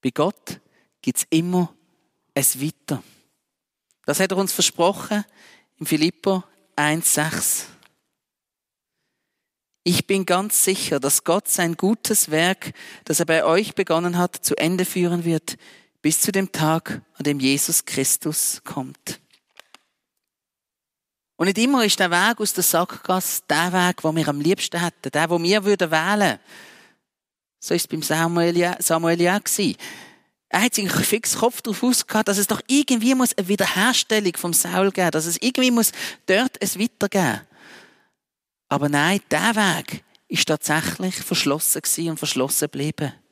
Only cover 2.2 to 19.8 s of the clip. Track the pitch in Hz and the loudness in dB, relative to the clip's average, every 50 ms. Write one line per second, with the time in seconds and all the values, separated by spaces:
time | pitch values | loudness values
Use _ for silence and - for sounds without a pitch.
2.2 | _ _ _ 139 131 - - 131 135 156 - _ _ - 151 131 - - - _ | _ _ _ 0 0 0 0 0 -4 -6 -6 _ _ -8 -8 -8 -8 -14 -20 _
3.2 | _ _ _ _ _ _ _ _ _ _ _ _ _ _ _ _ _ - 147 - | _ _ _ _ _ _ _ _ _ _ _ _ _ _ _ _ _ -4 0 0
4.2 | 190 185 190 185 196 185 - - - - - - 170 175 196 175 - - 208 208 | 0 0 0 -2 -2 -2 0 0 0 -2 0 2 2 2 2 0 -4 -4 -4 -4
5.2 | 208 _ _ _ - - - - _ _ _ _ 165 - 160 151 156 170 - _ | -4 _ _ _ -20 -20 -20 -20 _ _ _ _ -4 -2 0 2 2 0 0 _
6.2 | - 196 190 185 180 _ _ _ _ _ _ - 147 151 151 160 170 - - - | -2 0 0 0 -2 _ _ _ _ _ _ 0 0 2 2 0 0 0 0 0
7.2 | 151 160 151 - - - - - - - - _ _ _ _ _ _ _ _ _ | 0 -2 -2 -4 -2 -2 -2 -4 -6 -10 -18 _ _ _ _ _ _ _ _ _
8.2 | _ _ _ _ _ _ _ _ _ _ _ _ _ _ _ _ _ _ _ _ | _ _ _ _ _ _ _ _ _ _ _ _ _ _ _ _ _ _ _ _
9.2 | _ _ _ _ _ _ _ _ _ _ _ _ _ 170 175 - - _ 202 196 | _ _ _ _ _ _ _ _ _ _ _ _ _ 0 0 0 0 _ 0 0
10.2 | 185 - 180 180 196 208 - - - - 190 190 - - 160 139 127 139 139 - | 2 2 0 0 0 0 0 0 2 2 0 -2 -2 -2 -2 -2 0 0 0 0
11.2 | - - 170 196 - - - - 180 170 170 - - 190 226 - _ - 220 - | 0 0 0 0 0 -2 -2 0 0 -2 -2 0 0 0 0 0 _ -2 0 0
12.2 | - - 151 156 165 180 190 _ - - - - - - - - _ - 160 - | 0 2 2 2 2 2 0 _ -6 -14 -12 -14 -18 -20 -20 -20 _ -4 0 0
13.2 | 175 160 165 165 - - 160 180 214 208 - - 190 - 160 165 175 175 175 175 | 2 2 4 4 4 4 4 2 2 0 -2 -4 -2 0 0 0 0 0 0 0
14.2 | 180 180 - - - - - - - 160 180 180 185 180 - 185 175 175 175 175 | 0 0 -2 -4 -4 -4 -2 0 0 0 0 0 -2 -2 0 0 0 2 0 0
15.2 | 170 170 165 156 _ - - - - - - - _ _ _ _ _ 151 156 - | 0 0 0 0 _ -6 -14 -14 -16 -20 -20 -20 _ _ _ _ _ 0 0 2
16.2 | - - 190 196 196 185 - - 156 156 160 165 - - - - - _ _ _ | 0 0 0 0 -2 -2 -2 0 2 2 2 2 0 -4 -10 -10 -12 _ _ _
17.2 | 143 147 143 143 131 131 135 147 - - - - - - - - 135 135 - - | -2 -2 -2 2 2 2 2 2 0 0 0 -2 -2 -2 -4 -2 0 0 -2 -2
18.2 | - 147 151 - - - - - _ - - - 131 131 139 _ _ - - - | -2 -4 -4 -2 -2 -4 -4 -6 _ -12 -10 -10 -10 -10 -12 _ _ -14 -14 -14
19.2 | _ _ _ _ _ _ _ _ - _ _ - | _ _ _ _ _ _ _ _ -20 _ _ -20